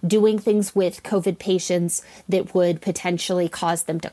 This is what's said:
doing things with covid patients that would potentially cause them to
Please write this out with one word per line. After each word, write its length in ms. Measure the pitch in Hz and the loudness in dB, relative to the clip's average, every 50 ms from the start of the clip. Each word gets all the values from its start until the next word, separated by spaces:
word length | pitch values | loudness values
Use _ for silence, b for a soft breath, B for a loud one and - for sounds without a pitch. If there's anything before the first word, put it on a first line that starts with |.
| - 170 | -2 2
doing 320 | 202 214 208 220 214 208 | 4 4 4 4 4 2
things 340 | 196 226 214 208 202 - - | 0 2 2 2 0 0 0
with 300 | 196 185 175 - - - | 0 0 0 0 -4 -6
covid 360 | - 220 196 170 196 170 - | -2 -2 0 0 0 -4 -4
patients 640 | - 202 185 180 - - 180 175 175 170 - - B B B B B - | -2 0 0 0 0 0 0 0 0 0 -2 -4 B B B B B -2
that 240 | 196 185 - 185 - | 0 0 0 0 2
would 260 | 185 180 175 175 165 | 2 2 2 2 0
potentially 720 | - 202 175 - - 180 175 170 - - 185 180 175 170 | -4 -6 -6 -4 -2 -2 -2 -2 -2 -2 0 0 0 -2
cause 340 | - - - 170 170 165 - | -2 -2 -2 -2 -2 -2 -2
them 160 | - 160 170 | -4 -4 -6
to 120 | - - | -6 -8